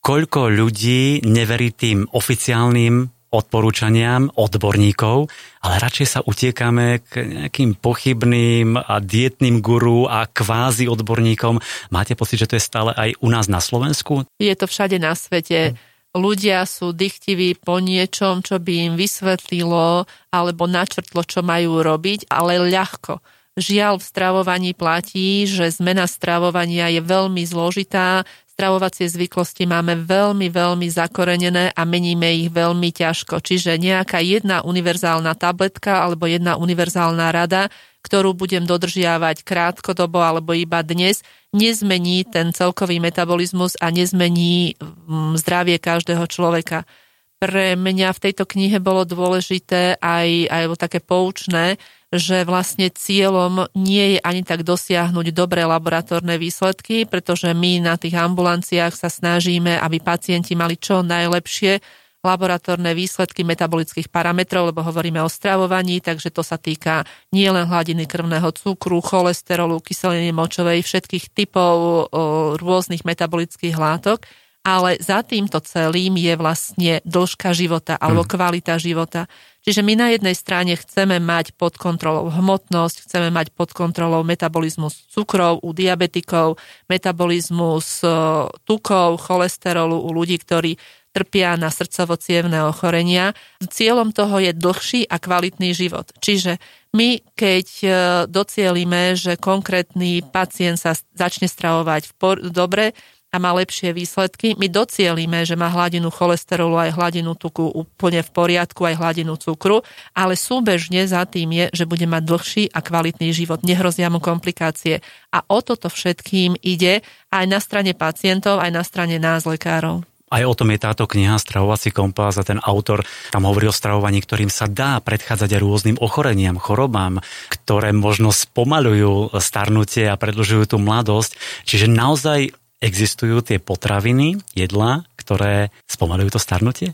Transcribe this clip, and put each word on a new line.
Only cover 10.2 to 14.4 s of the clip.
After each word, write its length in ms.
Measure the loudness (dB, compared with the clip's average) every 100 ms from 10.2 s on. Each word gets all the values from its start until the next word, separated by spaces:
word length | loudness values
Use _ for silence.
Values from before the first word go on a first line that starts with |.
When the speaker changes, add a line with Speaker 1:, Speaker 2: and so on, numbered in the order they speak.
Speaker 1:
kvázi 640 | -2 -2 0 2 0 0 0
odborníkom. 720 | 0 0 2 2 2 2 0 -2 -14 -4
Máte 240 | -2 -2 -2
pocit, 240 | -2 0
že 80 | 0
to 80 | 0
je 80 |
stále 320 | -2 -2 -2 0
aj 240 | -2 0
u 80 | 0
nás 240 | 2 2
na 80 | 0
Slovensku? 640 | 0 -2 0 -2 -2 -4 -4
Speaker 2:
Je 160 | _